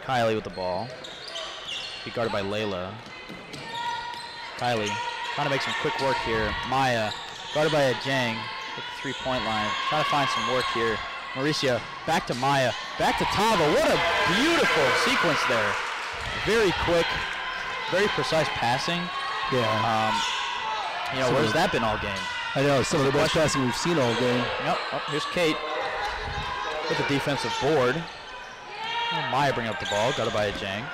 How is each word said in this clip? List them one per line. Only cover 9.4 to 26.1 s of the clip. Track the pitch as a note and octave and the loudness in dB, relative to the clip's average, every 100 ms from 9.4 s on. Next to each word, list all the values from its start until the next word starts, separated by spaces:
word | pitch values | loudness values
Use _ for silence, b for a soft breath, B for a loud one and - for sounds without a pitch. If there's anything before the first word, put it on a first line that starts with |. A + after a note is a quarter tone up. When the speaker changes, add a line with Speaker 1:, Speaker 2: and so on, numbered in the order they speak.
| A2 | 0
Speaker 1:
line. | A2 G#2+ - - | 0 0 -2 0
Trying | D3+ | 0
to | D#3 | 2
find | D3 C3+ | 2 2
some | - F#2+ | 0 0
work | B2+ A#2 | 0 0
here. | A#2+ A2+ G#2+ - - - | 0 0 0 -6 -8 -8
Mauricio | B2+ C#3+ D3+ C#3 A#2 - - - | -2 0 2 2 0 -2 -8 -2
back | E3 - | -2 0
to | C3 | -2
Maya. | C3+ C#3 B2+ - - - | 2 4 2 0 -6 0
Back | F3 B3 | 0 2
to | - | 0
Tava. | - A3 G#3 D3+ | 2 4 4 4
What | G#3+ D#4+ | 4 4
a | E3+ - - - G3 | 4 2 2 2 4
beautiful | D4 E4 B3 E3+ C3+ - A3 | 4 4 4 4 4 4 2
sequence | C4+ E3+ C3 - | 2 2 2 2
there. | A#2+ G#2 - - - - - - - D#3 | 2 2 -2 -4 -6 -6 -6 -6 -4 2
Very | A3+ G3+ D#3+ | 4 4 2
quick, | D3+ E3+ E3 - - - - - - - - | 2 4 2 0 -4 -4 -6 -4 -4 -4 -2
very | F3 G#3 | 2 2
precise | F3+ C#3 D#3+ D3+ | 2 2 2 2
passing. | - A#2 C3 D3+ F3 F3 - - - - | 0 0 0 0 -2 -2 -4 -4 -2 0
Speaker 2:
Yeah. | C3 A2+ A2 G#2 A2 A2 | 2 2 2 2 2 2
Speaker 1:
Um, | D#4+ - - - - - - - - - C3 | 2 0 -2 -4 -4 -4 -4 -4 -4 -4 0
you | |
know, | C3 | 2
Speaker 2:
Some | B2 | 4
Speaker 1:
where's | A2+ | 4
Speaker 2:
of | |
the | C#3+ | 4
Speaker 1:
that | F#3 | 2
been | D3+ | 2
all | A2+ G#2+ | 0 0
game? | G2+ G2 - - - D3 | -2 -4 -4 -4 -2 2
Speaker 2:
I | |
know, | C#3+ C#3 | 4 4
some | A2+ E3 | 4 4
of | C#3 | 4
the | C#3+ | 4
Speaker 1:
That's | D3+ | 4
the | E3 | 4
Speaker 2:
best | D3+ | 4
Speaker 1:
question. | C#3+ | 4
Speaker 2:
passing | B2+ | 2
we've | A#2 | 2
seen | E3+ E3+ | 2 4
all | A#2+ A2+ | 4 4
game. | B2 B2 A#2+ - C3+ | 4 2 0 -2 -2
Speaker 1:
Yep. | F3+ - | -2 -2
Oh, | C#3 - | -4 -2
here's | C#3+ - | -2 -2
Kate | F3 E3 D#3 - - - G#3 - | 2 2 2 -2 -2 -2 -2 -4